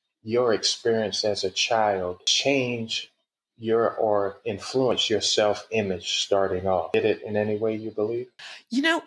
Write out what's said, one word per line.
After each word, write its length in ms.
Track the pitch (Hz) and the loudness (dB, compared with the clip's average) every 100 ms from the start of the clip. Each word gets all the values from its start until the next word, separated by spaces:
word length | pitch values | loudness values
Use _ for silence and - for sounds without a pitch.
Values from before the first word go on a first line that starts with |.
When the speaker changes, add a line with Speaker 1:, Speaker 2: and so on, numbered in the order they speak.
| _ _ | _ _
Speaker 1:
your 320 | 107 117 123 | -2 2 2
experience 680 | 101 - - 117 113 104 - 107 | 2 0 0 0 2 0 -2 -2
as 180 | 101 | -2
a 60 | 95 | -2
child 760 | - - 113 107 98 90 92 - | -2 0 2 2 0 -2 -4 -2
changed 800 | - 135 139 123 117 113 - - _ _ _ _ _ | 0 2 2 0 -4 -6 -8 -10 _ _ _ _ _
your, 300 | 110 113 110 - | 0 2 2 2
or 420 | 110 104 98 - | 2 2 0 -4
influence 680 | 117 98 - 131 127 92 - | -6 -6 -4 0 2 2 0
your 120 | 101 | 0
self-image 1000 | - - 104 104 - 110 98 90 - - | 2 2 2 0 -2 -2 -2 -4 -4 -6
starting 440 | - 98 95 90 95 | 0 2 2 0 0
off? 240 | 90 82 | 0 0
Did 140 | 110 107 | 0 2
it 160 | 95 | 0
in 140 | 107 104 | -2 -2
any 180 | 107 107 | 0 0
way, 180 | 110 110 | -2 -4
you 160 | 110 | -6
believe? 360 | 104 107 120 127 - - - _ | -2 -2 -2 -8 -14 -18 -20 _
Speaker 2:
You 120 | 240 | 0
know, 200 | 320 330 | 2 0